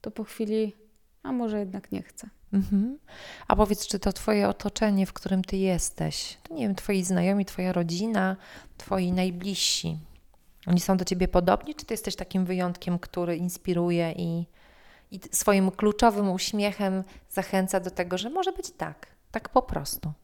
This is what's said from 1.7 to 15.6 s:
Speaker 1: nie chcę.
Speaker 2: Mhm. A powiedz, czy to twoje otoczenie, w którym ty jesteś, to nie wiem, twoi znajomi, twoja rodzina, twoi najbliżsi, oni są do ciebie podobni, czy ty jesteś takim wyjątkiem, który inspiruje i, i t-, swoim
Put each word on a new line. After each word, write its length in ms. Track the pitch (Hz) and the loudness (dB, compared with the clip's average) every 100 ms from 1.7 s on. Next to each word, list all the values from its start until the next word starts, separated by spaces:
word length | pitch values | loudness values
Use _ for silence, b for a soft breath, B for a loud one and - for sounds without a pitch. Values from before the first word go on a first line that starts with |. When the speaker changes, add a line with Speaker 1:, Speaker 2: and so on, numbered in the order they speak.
| 190 - | -8 -8
Speaker 1:
nie 100 | 196 | -8
chcę. 260 | 185 - 220 _ - | -8 -16 -20 _ 0
Speaker 2:
Mhm. 440 | 196 190 196 220 285 B B B B B | 0 4 2 2 -2 B B B B B
A 80 | - | 2
powiedz, 320 | 208 208 - | 4 2 -2
czy 120 | 196 | -2
to 140 | 202 | -2
twoje 360 | 190 - 214 202 | -2 0 2 2
otoczenie, 560 | 196 208 - 220 196 190 | 0 -4 0 2 4 2
w 80 | |
którym 300 | - - 190 | -2 -2 0
ty 140 | 185 190 | 0 0
jesteś, 800 | 190 175 - - 156 151 - - | 2 2 -2 -2 -4 -4 -10 -12
to 100 | - | -12
nie 80 | 320 220 | -4 -2
wiem, 80 | 190 | -2
twoi 280 | - 196 | 0 0
znajomi, 420 | 185 185 180 202 190 | 2 2 4 2 -2
twoja 280 | - 185 | -2 0
rodzina, 640 | 180 170 170 220 214 190 190 B B B - | 0 0 -2 0 0 0 -2 B B B -20
twoi 340 | - 190 180 | -6 -2 0
najbliżsi, 880 | 180 185 175 190 190 - - 170 160 156 - - - _ - - | 2 0 -2 -6 -2 0 0 -2 -6 -10 -20 -20 -20 _ -16 2
oni 120 | 175 | 2
są 180 | - 190 | 4 0
do 80 | 180 | 2
ciebie 220 | 180 180 | 2 4
podobni, 480 | - 175 196 - 302 | 4 4 2 2 -12
czy 100 | - | -6
ty 80 | |
jesteś 220 | 220 - - | -6 -4 -8
takim 300 | 185 190 185 | -4 0 0
wyjątkiem, 540 | 185 180 180 - 175 | 0 0 -2 -2 -2
który 380 | - - 175 165 | -2 -4 -2 0
inspiruje 760 | 180 - - 175 175 170 165 180 | -2 -4 -2 2 2 2 0 -2
i, 280 | 170 165 175 b b b b b b | -2 -2 -4 b b b b b b
i 80 | 190 | -16
t-, 100 | - | -6
swoim 400 | - - 196 | 0 4 6